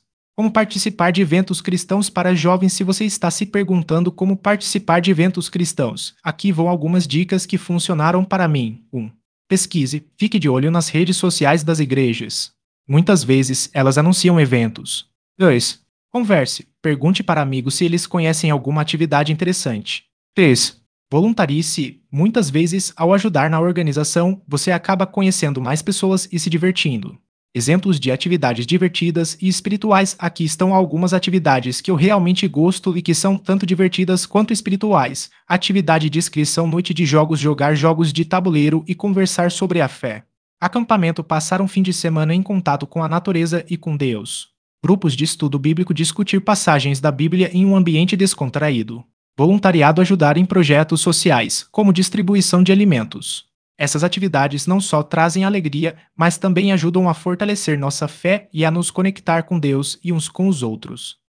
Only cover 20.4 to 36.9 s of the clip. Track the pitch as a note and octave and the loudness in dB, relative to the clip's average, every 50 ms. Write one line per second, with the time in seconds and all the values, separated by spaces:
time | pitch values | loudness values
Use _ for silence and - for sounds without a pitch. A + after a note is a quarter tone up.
20.4 | F#3 D3+ B2+ A#2+ - - - _ _ _ _ _ _ _ C#3 D3+ F#3 A3+ A3+ A3 | 4 6 6 4 2 -2 -6 _ _ _ _ _ _ _ 0 2 2 2 2 0
21.4 | F#3+ C#3 C#3+ D3+ E3 - - - C#3+ B2 - - _ _ C#3 C#3 E3+ A3 A3+ B3+ | 0 0 0 -2 -2 -2 -4 -6 -6 -6 -8 -14 _ _ -2 0 0 2 2 0
22.4 | G3 C#3 C3+ D3+ E3 E3+ F3 G3 F#3 - - - E3 E3+ G3 G3+ G3 A3 E3+ C#3+ | 0 0 2 0 0 0 0 -2 -4 -6 -4 -2 0 2 2 2 2 0 0 0
23.4 | C#3+ D#3 E3 D#3+ E3 F3+ F3+ F3 E3+ D3+ C3+ D3 D3+ D3 - E3+ E3+ F3+ F#3+ F#3+ | 0 2 2 2 2 0 0 0 0 -2 0 -2 -2 0 0 0 2 0 0 -2
24.4 | - - D3 C#3 - F#3+ F3+ E3+ - - F#3+ F3+ F#3+ F#3+ - G3+ F#3+ F#3+ F#3 - | -4 -6 -6 -4 -2 -2 -2 -2 0 0 0 0 -2 -2 -2 0 0 2 2 0
25.4 | - D3 C#3 C3 B2+ A#2+ C#3+ D#3 D#3 - F#3+ - - F#3+ F#3+ F#3 - - - E3+ | 0 -2 -2 -2 -4 -2 -4 -2 -2 -4 -4 -2 0 0 0 0 -2 -4 -6 -6
26.4 | - F3+ D#3+ E3 E3+ F#3 F#3 - - D#3+ B2+ A2 G2 - - - _ _ _ _ | -2 -2 -2 0 0 0 0 0 -2 -2 -2 -4 -6 -10 -14 -18 _ _ _ _
27.4 | _ _ - B2 A2+ C3 E3 F#3+ F#3 G3 F3+ C#3+ B2+ C3 B2+ C3+ - F3 F3 E3+ | _ _ -6 -2 0 2 2 2 2 0 0 0 0 -2 -2 -2 -2 0 0 0
28.4 | C#3 B2 A#2+ A2+ A#2+ A#2 E3 F3+ F#3 F3 F3+ - F3 E3+ E3 E3+ E3 D#3+ - - | 0 0 -2 -2 -2 0 0 0 0 0 -2 -2 -2 -2 0 0 -2 -4 -4 -4
29.4 | F#3 F#3 F#3 - - G3+ G3+ G3+ G#3+ G#3+ G3+ F#3+ G3 F#3+ - - F3 E3+ F3 - | -2 -2 -2 -2 -2 -4 -4 -2 0 2 2 2 2 0 -2 -6 -6 -6 -4 -4
30.4 | E3+ D3+ D#3 - F#3+ F#3 F#3+ F#3+ F#3 D#3 D#3 D#3+ F3+ F3+ F#3 F#3 - F#3+ F3+ F#3 | -4 -4 -2 0 0 2 2 2 2 0 0 0 0 0 0 0 0 0 0 0
31.4 | D3+ D3+ C3+ B2+ A#2+ B2+ A#2+ - - - F#3 C#3+ D#3+ G3 G#3+ G3+ F3 F3 F#3 F3+ | 2 2 2 2 0 -2 -6 -6 -4 -2 0 2 4 4 4 4 2 2 2 0
32.4 | - F3+ C#3+ C#3+ D#3 F3+ F#3 - - F#3+ E3+ F3+ F3 - E3 - - G3 G3 G3 | 0 -2 0 2 2 2 2 0 -2 -4 -4 -2 -2 -2 0 0 0 0 -2 -2
33.4 | - - F#3+ G3 G3+ E3+ F#3 E3+ F#3+ F#3 F#3 - F#3 F3 F#3 F3+ - - - G3+ | 0 -2 -2 0 0 0 0 2 2 0 0 0 0 0 0 0 -2 0 0 0
34.4 | G#3+ - A3+ - - F3 F#3+ F#3+ - G#3+ G3+ D#3 B2+ B2 C3+ - - - _ _ | 0 0 -2 -4 -2 -2 -4 -2 0 0 0 2 0 0 -4 -8 -12 -14 _ _
35.4 | _ - F3 F#3 - - F#3+ G3+ E3+ D#3 D#3+ D#3+ D#3 D3+ C#3 D#3+ F3+ - - D3+ | _ -2 -2 -2 0 0 0 0 2 2 2 2 2 0 0 -2 -2 -2 -2 -2
36.4 | D3+ D3 - E3+ E3 E3 D#3+ F3 F3+ - | -2 -2 -2 -2 -2 0 0 -2 -2 -2